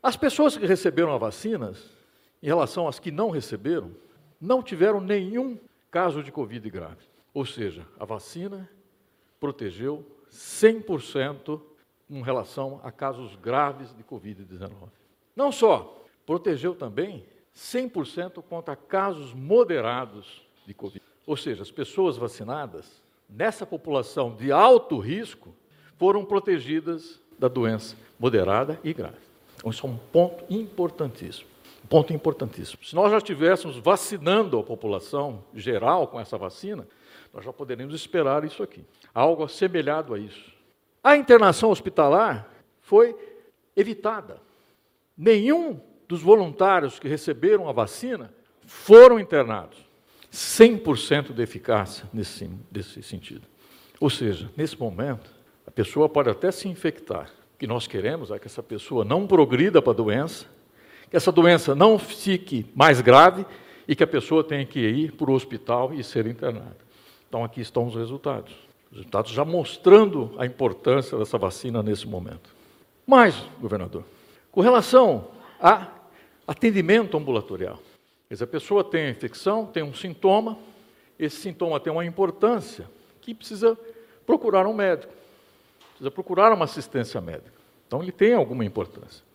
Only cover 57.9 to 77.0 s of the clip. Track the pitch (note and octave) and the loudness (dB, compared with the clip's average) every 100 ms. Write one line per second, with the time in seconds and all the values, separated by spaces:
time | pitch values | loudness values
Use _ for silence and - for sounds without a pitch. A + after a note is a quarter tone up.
57.9 | G#2 G#2 E3 G#2 G2+ A2+ - - G#2+ - | -6 -6 -6 -10 -12 -12 -16 -12 -14 -6
58.9 | B2+ G#2 D#3+ G3+ F#3 C3+ B2 F#3 E3 - | -4 0 -2 4 4 6 4 4 4 4
59.9 | A2+ A2 A2 D#3+ - - _ _ _ _ | 0 0 -2 -4 -10 -20 _ _ _ _
60.9 | - - F3 F#3 E3+ E3+ E3+ E3+ C#3 G#3 | -20 -4 0 2 4 6 4 2 4 4
61.9 | G#3+ - - G3 F3+ - B2 A2 C3 D#3 | 4 -2 -8 -4 -4 -4 -8 -8 4 6
62.9 | B2+ A#2 C3 F3 F#3 G3 - - - - | 6 8 10 10 6 -12 -16 -20 -20 -6
63.9 | E3 D#3+ C#3+ - D#3+ D#3 C#3+ C3+ C#3 A2 | 0 0 0 0 0 0 -6 -6 -2 -2
64.9 | B2 D#3 - C3+ C3 - A2+ - A#2+ C3 | -2 -4 -6 -2 -2 -2 -12 -4 -2 -2
65.9 | D3+ A2+ B2+ A2 A#2 C#3 A2+ - F#2 _ | -6 -6 -4 -6 -6 -8 -8 -16 -20 _
66.9 | _ _ _ _ A#2+ A2+ B2+ A2+ B2+ A#2+ | _ _ _ _ -8 -8 -10 -6 -4 -4
67.9 | A2+ A2+ C#3 C#3+ A#2+ - - _ _ _ | -6 -10 -8 -8 -8 -12 -20 _ _ _
68.9 | A2+ E2+ G2 A2 A2+ D#3 E3+ D3 - F3+ | -20 -4 -4 -2 -4 -2 -2 -4 0 8
69.9 | G#3 G#3 D#3 A2+ - B2+ B2 F3 F3+ - | 8 8 0 -8 -6 -8 -2 -2 0 0
70.9 | C3 B2+ A#2 G#2+ A#2 F#2 - B2+ A#2 G#2+ | 0 -2 -6 -4 -4 -4 -6 -8 -6 -4
71.9 | G2+ A2+ F#2 F2 D#2+ - _ _ _ _ | -6 -8 -12 -12 -16 -20 _ _ _ _
72.9 | _ - C4 A3 B2 - - A2+ G2+ E2+ | _ 4 6 6 2 -14 -12 -8 -6 -6
73.9 | E2 - _ _ _ _ - G#3+ B3 - | -12 -14 _ _ _ _ 2 6 6 6
74.9 | B3+ A#3 A#2+ F2+ - - - E3+ G3+ F3+ | 6 6 2 -6 -20 -20 4 6 6 0
75.9 | - - _ _ _ - D3 A#3 G3 E3 | -20 -20 _ _ _ -12 0 0 2 2
76.9 | A3 | 2